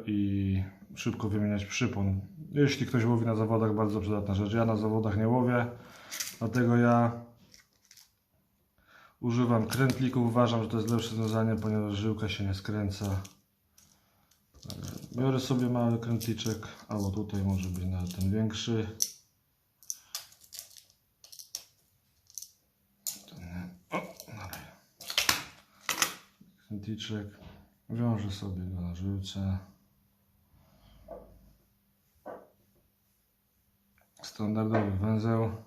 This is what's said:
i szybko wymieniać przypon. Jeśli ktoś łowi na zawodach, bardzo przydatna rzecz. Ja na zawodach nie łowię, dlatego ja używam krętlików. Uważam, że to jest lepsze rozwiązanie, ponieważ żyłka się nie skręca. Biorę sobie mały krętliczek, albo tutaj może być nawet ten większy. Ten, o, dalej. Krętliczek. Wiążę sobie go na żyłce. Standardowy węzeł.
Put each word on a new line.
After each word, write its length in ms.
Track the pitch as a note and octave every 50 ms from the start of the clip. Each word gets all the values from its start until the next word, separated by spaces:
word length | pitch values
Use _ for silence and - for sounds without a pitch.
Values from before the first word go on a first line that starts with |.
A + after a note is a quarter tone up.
| -
i 580 | A2 G#2+ G2+ G2+ G2 G2 G2 G2 F#2+ F#2+ F#2+ F#2+ F#2+ - - - - -
szybko 340 | - - A#2+ A2 - A2+ G#2
wymieniać 360 | G2+ G#2+ G#2 G#2 G#2 G2+ G2
przypon. 560 | G2 - - B2+ A2 - G2+ G2 G2 F#2+ F#2+ - - - - - -
Jeśli 340 | - C#3+ D3 C#3 C#3 - B2
ktoś 200 | - - B2 A2
łowi 200 | A#2+ A#2+ A2+ A2+
na 100 | A#2 A2+
zawodach, 400 | G#2+ A2 G#2+ A#2 A2 A2+ G#2+ G#2
bardzo 260 | A2 A2 G#2+ G#2 A2
przydatna 340 | G2 G#2 G#2+ G#2 G2+ G2 G2
rzecz. 180 | G2 G#2 G2 G#2
Ja 120 | A#2 A2+
na 120 | A2+ A2 G#2+
zawodach 400 | G#2+ A2 G#2+ A2 A2 G#2+ G2 G#2
nie 100 | A2 A2
łowię, 440 | A#2+ B2+ A#2+ B2 B2 A#2+ A#2 A#2 - - - - - - - - - - - - - -
dlatego 380 | A#2 A2+ A2+ B2 A#2+ A#2+ A#2+ A#2+
ja 340 | A#2+ A#2+ A#2+ A#2+ A#2+ A#2 A#2 - - - - _ - - - - - _ _ _ _ _ - - - _ _ _ _ _ _ _ _ _ _ _ _ _ _ _ _ _ - - - - _ -
używam 480 | - B2 A#2 A#2+ B2 A#2 A#2+ A2 A2 A2+
krętlików. 600 | - A#2+ C3+ C3 A#2+ - C3 B2 - B2+ A#2+ A#2
Uważam, 360 | A2 B2 A#2+ A#2 B2 A#2 A2
że 60 | A2+
to 80 | A#2 A2+
jest 120 | G#2 A2
lepsze 200 | A#2+ A2+ A2 -
rozwiązanie, 460 | A2 A2 A2+ G#2+ G#2+ A2 A2 A2+ A2
ponieważ 380 | G#2+ A2 A2 G#2+ G#2+ G#2+ G#2 G2+
żyłka 360 | G2 G#2 A2 G#2+ G#2 G#2+ G#2
się 140 | - - G2+
nie 100 | G2 F#2+
skręca. 680 | F#2+ - - G#2 G#2+ G#2 G2 F#2+ - G#2 G2+ F#2+ F#2 F#2+ - - _ _ _ _ _ _ _ _ _ - _ _ _ _ _ _ _ _ _ _ _ _ _ _ - - - - F#2 - - - - - - -
Biorę 240 | A#2+ C3 C3+ C3 B2+
sobie 300 | - - C3+ B2 B2+ A#2+
mały 300 | B2 A#2+ A#2+ A#2 A#2 A2+
krętliczek, 680 | - A#2 A#2 A2 - A#2 A2 A2 - A2+ G#2+ G2 - - - - - -
albo 240 | A2 G#2 G2+ G2
tutaj 320 | F#2+ G#2+ G#2 - G#2 G2+ F#2+
może 260 | G2 F#2+ F#2 F#2 F2+
być 160 | F2+ F2+ F2+
nawet 300 | F#2 F#2 F2+ F2+ F2+ F2+
ten 160 | - F#2 F#2+
większy. 680 | G2+ G#2+ A2 G#2+ G#2+ - - A#2+ A#2 A2 G#2 G2 - - - - - - _ _ _ _ _ _ _ _ _ _ _ _ - - - - - _ - - - - - - - - - - - - - - - _ _ _ _ _ _ _ _ - - - - - - - - - _ _ _ _ _ _ _ _ _ _ _ _ - - - - _ _ _ _ _ _ _ _ _ _ - - - - - -
Ten, 400 | - - F2+ E2+ F2 F2+ F2 F2+ - - _ -
o, 120 | - - - - - - - -
dalej. 340 | - - - - - - - - - - _ _ _ - - - - - - - - - - - - - - _ _ _ - - - - - - - - - - _ _ - - _ _ _ -
Krętliczek. 600 | A2 G2+ F#2 G#2+ A2 G#2 - - A2 G#2 G2+ G2+ - - - - - - - - _ _ _ -
Wiążę 420 | A2+ A#2 A#2+ A#2+ A#2 G2+ G2+ G2+
sobie 320 | F#2+ - G2 G2+ F#2 F2+ F2+
go 180 | F2+ F#2 F2+
na 140 | F2 F2 F2
żyłce. 600 | F2 F#2 G2 G2+ G2 F#2+ - - G2 F#2+ F#2+ F#2+ F#2+ - - - _ _ _ _ _ _ _ _ _ _ _ _ _ _ _ _ - _ _ _ - - - - - - - - - - - - - - - - _ _ _ _ _ _ _ _ _ _ _ _ _ - - - - - - _ _ _ _ _ _ _ _ _ _ _ _ _ _ _ _ _ _ _ _ _ _ _ _ _ _ _ _ _ _ _ _ _ -
Standardowy 720 | - - - - A2 G#2 G#2+ A2 A2 A2 A2+ A2 G#2 G2+
węzeł. 600 | G2 F#2 G2 G#2+ A2 A2 G#2+ A2+ A2+ A2+ A2+ G#2+ - - -